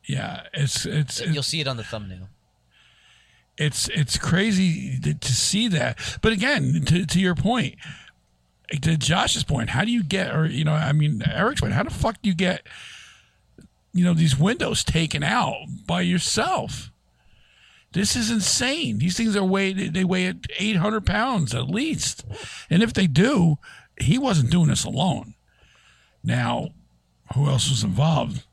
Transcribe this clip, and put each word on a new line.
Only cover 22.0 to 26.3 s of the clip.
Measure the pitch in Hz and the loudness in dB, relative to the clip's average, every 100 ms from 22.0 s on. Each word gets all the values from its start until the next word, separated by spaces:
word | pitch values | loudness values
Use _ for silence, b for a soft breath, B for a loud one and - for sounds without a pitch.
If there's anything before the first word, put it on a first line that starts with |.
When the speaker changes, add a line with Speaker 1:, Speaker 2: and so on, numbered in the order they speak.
| - - 110 98 B B B | -4 -6 -12 -14 B B B
Speaker 1:
And | 175 | 2
if | 226 | 4
they | 214 190 | 2 4
do, | 131 226 277 165 147 B B B - | 6 6 6 4 2 B B B -2
he | 127 240 | 2 2
wasn't | 277 175 120 | 4 2 4
doing | 175 156 | 4 4
this | - | 2
alone. | - 131 180 135 - - _ b b b b b b b | -2 -2 0 -2 -8 -20 _ b b b b b b b
Now, | - | -2